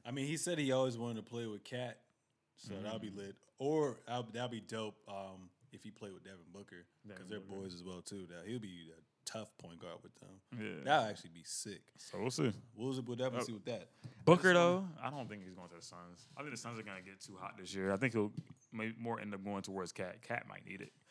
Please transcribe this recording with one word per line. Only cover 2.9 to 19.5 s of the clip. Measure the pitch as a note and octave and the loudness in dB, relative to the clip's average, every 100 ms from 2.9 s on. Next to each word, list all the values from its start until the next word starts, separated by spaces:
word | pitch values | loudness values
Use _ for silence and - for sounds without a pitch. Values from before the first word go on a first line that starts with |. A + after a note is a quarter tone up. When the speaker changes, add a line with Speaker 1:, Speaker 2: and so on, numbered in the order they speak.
| A2 | -4
Speaker 1:
be | G#2 | -6
Speaker 2:
Mm-hmm. | G2 | -8
Speaker 1:
lit. | G2 - _ - | -10 -12 _ -2
Or | C#3 D#3 D3 A2+ - | 2 4 4 0 -4
that'll, | B2 A2 | -4 -2
that'll | A2+ B2 | -2 -2
be | A2+ | -4
dope, | G2+ A2+ A2 G#2 - | -4 -4 -4 -6 -8
um, | G2 G2 F#2 F#2 _ - | -8 -8 -10 -16 _ -20
if | G2+ | -16
he | A2 | -14
played | - G#2 | -12 -12
with | F2+ | -12
Devin | F#2 F#2+ E2 | -14 -18 -16
Booker, | F#2 G2+ F2+ E2+ _ G#2 | -16 -14 -16 -18 _ -16
Speaker 2:
Devin | F#2 | -12
Speaker 1:
'cause | F#2 | -8
they're | G#2+ | -8
Speaker 2:
Booker. | G2 G2 | -6 -6
Speaker 1:
boys | F#2+ | -6
as | F2 | -8
well | F2+ F2+ | -8 -8
too. | F2 G2+ F2 | -8 -10 -10
That | E2+ F2+ | -10 -6
he'll | A#2+ | -6
be | G#2 F2 E2 | -6 -12 -14
a | D#2+ D#2+ _ - | -18 -20 _ -8
tough | A2 G#2 - | -8 -8 -12
point | F2+ E2+ | -14 -10
guard | F2 E2 | -10 -10
with | - - | -12 -20
them. | F#2+ F#2+ - B2 | -20 -20 -10 -6
Speaker 2:
Yeah. | G#2 E2 | -4 -2
Speaker 1:
That'll | A2+ D3 A2+ | 4 6 4
actually | E2+ F2 | -2 -12
be | E2 D#2 | -14 -8
sick. | - G#2+ F2+ - - | -8 -6 -10 -14 -18
Speaker 2:
So | - G2 | -8 -2
we'll | A#2 | 0
see. | B2+ C#3 G2 - G#2+ | 4 4 4 -6 -6
Speaker 1:
We'll, | B2+ C3 | -2 -2
we'll | A#2 A#2+ | -2 0
definitely | B2+ A#2+ | 0 0
Speaker 2:
Uh, | |
Speaker 1:
see | A#2+ | -2
with | G#2+ G#2+ | -4 -4
that. | A2 E2+ - - - - | -4 -6 -16 -16 6 10
Speaker 2:
Booker, | F3 F#3 | 12 12
Speaker 1:
I | |
just | F3 | 10
Speaker 2:
though, | E3+ F3+ F#3+ - | 10 6 2 -4
I | B2 | -4
don't | C#3+ A2 | -4 -4
think | G#2+ F#2 | -6 -10
he's | |
going | F#2 F2 | -12 -12
to | E2+ | -14
the | |
Suns. | - F2 F2 F2 - - | -14 -14 -14 -16 -14 -10
I | |
think | D3 | -8
the | A#2+ | -6
Suns | A#2+ A2+ | -6 -6
are | |
gonna | G#2+ F#2+ | -8 -8
get | F#2 F#2+ | -10 -14
too | - F#2+ | -14 -10
hot | F#2+ - | -10 -8
this | F2+ | -6
year. | G2 F#2+ | 0 4
I | G2 | 4
think | B2+ | 4
he'll | A2+ G#2 - - - _ | 4 2 0 -12 -14 _
may, | A2+ A2 A2+ | -4 -4 -4
more | A#2 A2+ | -4 -2
end | G#2 | -4
up | G2 | -4
going | G2 | -2